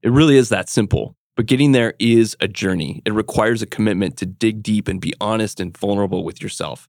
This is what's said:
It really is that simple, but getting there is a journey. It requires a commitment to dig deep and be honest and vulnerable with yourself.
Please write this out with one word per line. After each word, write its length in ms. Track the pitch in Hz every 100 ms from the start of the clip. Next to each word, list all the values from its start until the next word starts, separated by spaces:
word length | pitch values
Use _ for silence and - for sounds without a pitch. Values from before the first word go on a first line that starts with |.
It 80 | 113
really 260 | 131 160 139
is 120 | 113
that 200 | 95 92
simple, 460 | - 104 - - _ _ -
but 100 | 113
getting 260 | 131 143
there 240 | 127 113 -
is 400 | 117 117 107 -
a 80 | 98
journey. 540 | 98 95 90 76 - -
It 80 |
requires 480 | 107 110 - 110 117
a 40 | 110
commitment 520 | - 110 95 95 -
to 80 | 95
dig 360 | - 110 107
deep 260 | 104 107 -
and 140 | 95
be 120 | 87 -
honest 400 | 104 110 107 -
and 160 | 90 -
vulnerable 480 | 101 101 101 92
with 180 | 85 -
yourself. 460 | - - 76 62